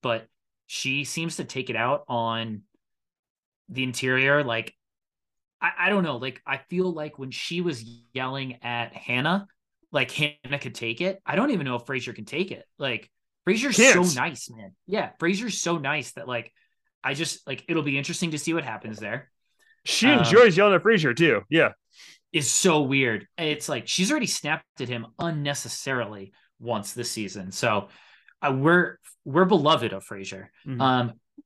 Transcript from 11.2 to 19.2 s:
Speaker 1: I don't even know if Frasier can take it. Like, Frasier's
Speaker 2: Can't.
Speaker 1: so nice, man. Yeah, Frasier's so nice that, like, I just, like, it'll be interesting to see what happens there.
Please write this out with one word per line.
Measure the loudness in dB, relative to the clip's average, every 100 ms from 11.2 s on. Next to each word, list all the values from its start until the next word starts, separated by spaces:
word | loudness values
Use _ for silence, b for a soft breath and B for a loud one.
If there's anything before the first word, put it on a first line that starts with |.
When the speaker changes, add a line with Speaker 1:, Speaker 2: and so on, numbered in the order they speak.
Speaker 1:
I | -2 0
don't | 2
even | 0 0
know | -4
if | -4
Frasier | -6 -6
can | -12 -8
take | -6 -6
it. | -8 -16 -8
Like, | -6 -6 -10 _ _ _ 0
Frasier's | 0 2 6
Speaker 2:
Can't. | 8 8 4
Speaker 1:
so | 0
nice, | -4 -6 -14
man. | -16 -20 _ -6
Yeah, | -4 -4 -2
Frasier's | -2 0 -2 -4
so | -2 -2
nice | -2 -4 -6
that, | -12 -8
like, | -8 -8 _ _ _ _ _
I | -6
just, | -4 -6 -6 -10
like, | -10 -4
it'll | -2
be | -2 -4
interesting | -4 -4 -4
to | -4
see | -4
what | -4
happens | -4 -10 -12 -10
there. | -8 -8